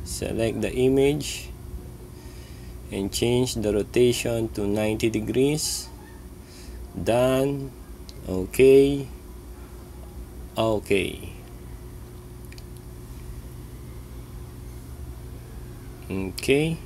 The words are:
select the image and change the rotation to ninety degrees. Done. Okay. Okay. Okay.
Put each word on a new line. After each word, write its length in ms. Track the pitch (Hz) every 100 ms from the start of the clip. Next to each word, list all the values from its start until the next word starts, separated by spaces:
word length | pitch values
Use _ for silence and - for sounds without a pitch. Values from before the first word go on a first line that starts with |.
select 580 | - - - 110 113 110
the 80 | 104
image 800 | - 131 135 139 147 - - - - - - - - - - - - - - - - -
and 200 | 104 98
change 440 | - 117 120 127 117
the 160 | 104
rotation 720 | 104 98 123 123 120 120 117 113
to 120 | - 101
ninety 400 | 104 107 104 113
degrees. 800 | 110 107 113 139 151 - - - - - - - - - - - - -
Done. 800 | - 90 117 127 131 139 139 135 - - - - - -
Okay. 800 | 92 92 - 131 135 139 143 131 - - - - - - - - - - - - - - -
Okay. 600 | 113 107 - 101 85 - - - - - - - - - - - - - - - - - - - - - - - - - - - - - - - - - - - - - - - - - - - - - - - - - -
Okay. 720 | 95 95 - - 139 160 165